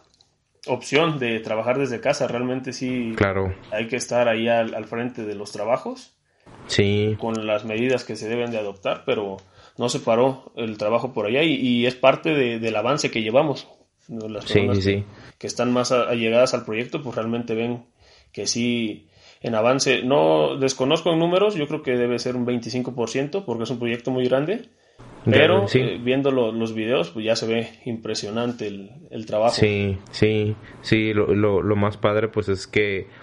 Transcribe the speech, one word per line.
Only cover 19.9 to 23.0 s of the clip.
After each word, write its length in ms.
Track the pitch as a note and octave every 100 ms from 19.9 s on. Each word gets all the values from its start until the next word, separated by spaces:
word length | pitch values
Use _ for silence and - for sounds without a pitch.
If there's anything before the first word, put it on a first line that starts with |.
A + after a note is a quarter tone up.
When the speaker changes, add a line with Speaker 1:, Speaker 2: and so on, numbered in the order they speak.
| B2
Speaker 1:
No 520 | B2+ D3 D#3+ D#3 D3 C3+
desconozco 560 | C3+ - C3 E3 F3
en 60 | E3
números, 360 | E3+ F#3 G#3
yo 120 | F#3+ D3+
creo 160 | D#3
que 100 | C#3 B2
debe 220 | A#2+ A#2+
ser 180 | B2+ B2
un 80 |
veinticinco 500 | A#2+ B2 A2+ B2+ B2+
por 140 | B2+